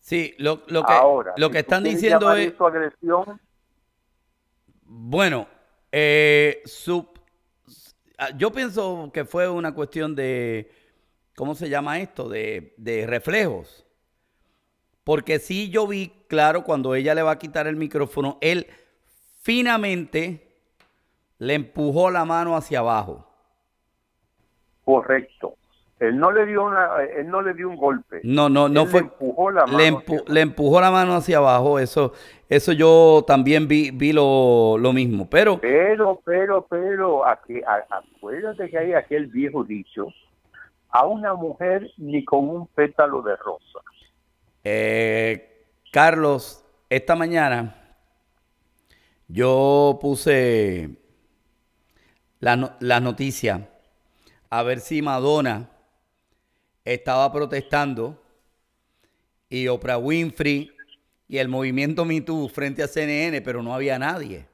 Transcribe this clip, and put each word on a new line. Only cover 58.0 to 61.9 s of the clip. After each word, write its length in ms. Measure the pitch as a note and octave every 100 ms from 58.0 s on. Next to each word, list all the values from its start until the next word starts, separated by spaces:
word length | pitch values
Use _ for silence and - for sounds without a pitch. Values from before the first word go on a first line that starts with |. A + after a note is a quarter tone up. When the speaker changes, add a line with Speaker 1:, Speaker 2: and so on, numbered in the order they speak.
| A#2 D#3 _ _ _ _ _ _ _ _ _ _ _ _ _
Speaker 1:
y 180 | B2+ B2+
Oprah 300 | B2 B2+ B2
Winfrey 720 | B2+ E3 E3 - D3 C#3+ D3+ _ - - _ _ _
y 100 | C3+
el 100 | C3
movimiento 580 | C3 C3 B2+ C#3+